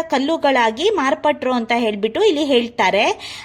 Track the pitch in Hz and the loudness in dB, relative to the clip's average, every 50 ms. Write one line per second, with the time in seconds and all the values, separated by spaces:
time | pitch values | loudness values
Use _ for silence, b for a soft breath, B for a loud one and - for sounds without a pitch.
0 | 320 330 302 262 269 285 330 311 311 285 269 254 233 233 226 226 320 427 440 339 | 0 0 -2 -2 0 0 -2 0 0 2 2 2 2 0 0 0 0 0 0 2
1 | 262 269 302 302 - 302 302 294 - 254 254 247 226 220 233 240 247 214 214 202 | 0 0 0 0 0 0 0 0 -2 -2 -2 -2 -2 -2 0 0 0 0 -2 -2
2 | 196 220 220 320 415 440 330 277 311 277 285 240 233 233 - - 214 190 - 196 | -2 -2 0 2 2 2 2 2 2 2 2 2 0 0 -2 0 0 2 2 2
3 | 240 320 - B B B B B B | 2 0 -2 B B B B B B